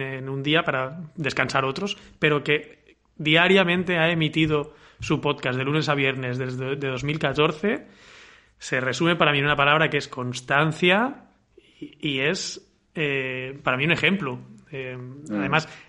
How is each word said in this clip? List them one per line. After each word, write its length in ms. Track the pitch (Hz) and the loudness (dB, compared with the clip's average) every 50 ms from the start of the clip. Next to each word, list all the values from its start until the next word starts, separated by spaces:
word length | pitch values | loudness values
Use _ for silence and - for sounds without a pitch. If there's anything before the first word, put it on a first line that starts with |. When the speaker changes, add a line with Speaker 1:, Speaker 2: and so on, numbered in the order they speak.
| 135 | -6
Speaker 1:
en 260 | 135 135 131 131 135 | -6 -8 -8 -8 -6
un 120 | 135 139 135 | -6 -4 -2
día 200 | 147 151 160 170 | 2 2 2 2
para 380 | 160 135 131 131 131 147 175 175 - - | 2 0 -2 -2 -4 -6 -10 -14 -14 -8
descansar 500 | - 156 131 - - 131 120 - 143 135 | -4 -4 -4 0 0 -2 0 2 0 0
otros, 320 | 135 135 - 196 202 - - - - - - | 0 -2 -2 -4 -6 -6 -8 -12 -20 -8 0
pero 240 | - 156 151 147 147 | 2 2 2 2 2
que 360 | - 147 151 151 - - _ _ _ - _ _ _ _ - | 0 0 0 -2 -6 -20 _ _ _ -20 _ _ _ _ -6
diariamente 800 | 156 156 - 165 175 185 190 196 190 175 175 185 180 165 185 170 | 0 4 6 6 6 8 6 6 6 4 2 0 0 0 0 2
ha 120 | 160 165 | 2 2
emitido 600 | 175 165 160 151 156 160 160 156 156 147 143 - - - - - - - | 2 2 0 0 2 2 2 2 2 0 -2 -4 -10 -20 -20 -20 -18 -12
su 200 | - - 160 139 | -4 -2 -2 0
podcast 380 | - 147 143 - - 135 123 127 | 0 -2 -2 -2 -2 -4 -2 -2
de 60 | 131 | -2
lunes 260 | 139 147 156 151 156 | 0 0 0 0 0
a 40 | 147 | 0
viernes 440 | 139 139 135 131 131 131 123 123 127 | 0 2 0 0 -2 -4 -4 -4 -4
desde 380 | 131 127 127 127 131 131 139 | -4 -6 -6 -6 -6 -6 -6
de 120 | 151 139 135 | -4 -4 -6
dos 160 | 131 123 127 | -4 -4 -4
mil 140 | 143 151 156 | -4 -4 0
catorce, 680 | - 143 135 143 151 160 160 - - 202 240 311 - - - - - - - - - - - - _ _ _ _ | 0 0 2 2 2 2 2 0 -2 -2 -2 -2 -6 -14 -20 -20 -20 -20 -20 -20 -20 -20 -20 -20 _ _ _ _
se 220 | - - - 131 | -10 -4 -4 -2
resume 360 | 127 131 120 - 170 170 175 | -2 -2 -2 0 2 2 2
para 160 | 165 175 151 147 | 4 4 2 2
mí 60 | 143 | 2
en 40 | 139 | 2
una 120 | 147 147 | 2 2
palabra 340 | 139 139 143 147 156 160 143 | 2 4 4 4 4 4 2
que 80 | 147 143 | 0 -2
es 100 | 135 - | -4 -4
constancia 1160 | - - 123 123 123 - - - 143 143 151 160 156 - - 175 185 202 233 269 294 - - _ _ _ _ _ _ - _ _ _ - | -8 -8 -6 -6 -6 -6 -4 0 2 2 2 2 0 2 4 4 4 4 2 0 -4 -8 -16 _ _ _ _ _ _ -20 _ _ _ -18
y, 200 | 151 147 - - - 151 139 | -18 -18 -14 -8 -6 -4 -2
y 40 | 131 | 0
es... 460 | 135 151 185 180 - - - - - _ _ _ _ _ - | 0 0 0 -2 -4 -8 -10 -12 -16 _ _ _ _ _ -6
Eh, 640 | 175 156 143 139 139 131 131 127 127 127 131 139 143 - | -4 -2 -2 0 -2 -2 -4 -6 -6 -8 -10 -10 -6 -2
para 140 | 139 127 | 0 0
mí 80 | 127 135 | 2 2
un 80 | 165 170 | 2 2
ejemplo. 460 | - - 156 196 196 151 135 123 127 - - - - - - | 2 2 2 2 2 -2 -4 -6 -8 -10 -16 -20 -20 -20 -14
Eh, 260 | - 135 131 127 127 | -10 -10 -8 -8 -10
Speaker 2:
Mm. 380 | 127 123 127 131 143 147 160 104 104 | -10 -12 -14 -14 -14 -12 -8 -6 -4
Speaker 1:
además, 300 | 139 139 143 156 156 - - - - | -2 0 0 0 -2 -2 -10 -20 -14